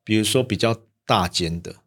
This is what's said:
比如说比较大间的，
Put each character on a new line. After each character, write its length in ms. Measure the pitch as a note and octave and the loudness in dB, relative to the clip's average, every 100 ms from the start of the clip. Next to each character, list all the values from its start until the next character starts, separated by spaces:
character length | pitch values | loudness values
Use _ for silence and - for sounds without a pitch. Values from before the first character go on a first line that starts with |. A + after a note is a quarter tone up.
比 140 | - G#2+ | -2 0
如 80 | |
说 180 | G#2 C3 | 2 0
比 140 | - G2 | 0 0
较 200 | A2+ A2+ _ _ - | 0 -2 _ _ 0
大 220 | A2+ F2 | 0 2
间 340 | - E2 E2+ | -2 -4 -4
的， 100 | E2+ - | -10 -16